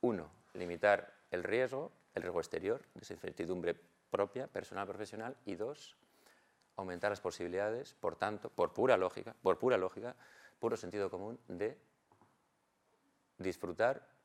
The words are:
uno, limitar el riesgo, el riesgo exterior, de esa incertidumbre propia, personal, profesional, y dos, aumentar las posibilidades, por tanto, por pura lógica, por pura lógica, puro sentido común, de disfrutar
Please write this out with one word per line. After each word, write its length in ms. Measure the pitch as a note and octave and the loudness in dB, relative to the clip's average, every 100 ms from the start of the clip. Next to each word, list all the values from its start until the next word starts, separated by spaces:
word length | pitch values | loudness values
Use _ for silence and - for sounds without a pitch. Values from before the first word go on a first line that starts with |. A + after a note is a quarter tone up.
uno, 280 | B2+ G2+ D#2 - _ | 4 2 -4 -14 _
limitar 600 | F2+ F2+ F2 G#2 G2+ - - _ | -8 -6 4 6 6 2 -18 _
el 120 | F2+ | -4
riesgo, 480 | F2+ A2+ B2+ C3 D#3+ _ _ | 0 2 2 -2 -8 _ _
el 80 | - | -6
riesgo 180 | F2+ F2 | -2 -2
exterior, 420 | E2 E2+ F#2+ A#2+ - | -2 -2 0 -2 -4
de 80 | - | -16
esa 120 | - | -14
incertidumbre 640 | - F2 - E2+ F#2 E2+ E2+ - _ _ | -10 -10 -6 -4 0 0 -2 -8 _ _
propia, 380 | G2+ G2+ - C3 | 0 0 -2 -6
personal, 400 | - G2+ G2 G2 | -8 -8 -8 -6
profesional, 480 | F#2+ G#2 G#2+ A2+ B2+ - | -6 -8 -8 -10 -8 -8
y 100 | F2+ | -4
dos, 420 | A2 D3+ - - _ _ - - _ _ _ - | -6 -6 -16 -20 _ _ -20 -20 _ _ _ -8
aumentar 360 | F#2+ F2 G#2 | -6 0 0
las 100 | G2+ | 0
posibilidades, 760 | F2+ - F2 F#2 G#2 A#2 C#3 - | -2 -4 -2 0 0 -2 -8 -4
por 200 | G#2 D#2+ | -4 0
tanto, 340 | G2 G#2 - | -2 -2 -8
por 240 | - E2+ | 0 2
pura 240 | - B2+ A2 | 4 6 6
lógica, 380 | F#2 - G2 - | 6 0 -12 0
por 160 | F#2+ F2+ | 2 4
pura 200 | B2 A2+ | 4 4
lógica, 380 | F#2 - A#2 - - - - _ | 2 -4 -10 -10 -20 -20 -20 _
puro 180 | A#2 A2+ | -2 0
sentido 320 | F2 G2+ F#2+ | -4 -2 -2
común, 300 | F2+ G2+ B2 - | -4 -8 -10 -10
de 300 | F2 G#2 C#3 _ _ _ _ _ _ _ _ _ _ _ _ _ _ _ _ | -4 -4 -4 _ _ _ _ _ _ _ _ _ _ _ _ _ _ _ _
disfrutar 680 | F#2 - E2+ E2 A2+ C#3 - _ | -4 -2 -6 2 2 2 -8 _